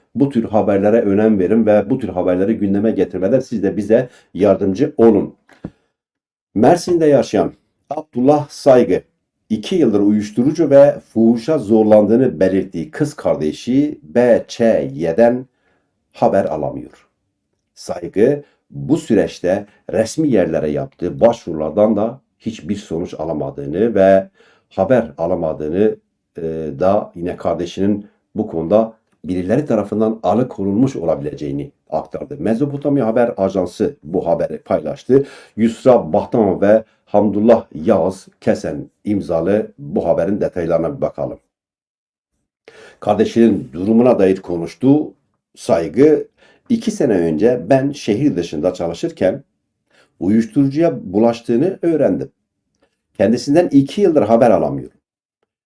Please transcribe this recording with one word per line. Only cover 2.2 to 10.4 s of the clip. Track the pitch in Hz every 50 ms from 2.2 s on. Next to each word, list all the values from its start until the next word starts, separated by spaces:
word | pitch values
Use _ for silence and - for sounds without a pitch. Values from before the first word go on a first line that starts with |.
| 87 92 90 90 95 107 113
gündeme | 92 101 98 98 101 104 113
getirmeden | 95 95 90 - - - 92 98 127 131
siz | - - 120 98 92
de | 92 85
bize | 104 101 101 110 123 - - - - _ _ -
yardımcı | 85 101 101 95 95 101 95 95 104 139 - -
olun. | - 113 113 104 92 78 76 - _ _ _ _ _ - - - _ _ _ _ _ _ _ _ _ _ _ _ _ _ _ -
Mersin'de | 95 120 139 180 170 - 180 175 165 160
yaşayan | 147 143 123 107 - - 101 - - - _ _ _ _ _ _ -
Abdullah | 139 156 - _ - 123 127 135 147 147 143 -
Saygı, | - - - 143 127 123 - - 90 - - _ _ _ _ _ _ _ _ -
iki | 110 104 104 - 196
yıldır | 175 147 113 101 101
uyuşturucu | 101 101 107 107 101 - - 123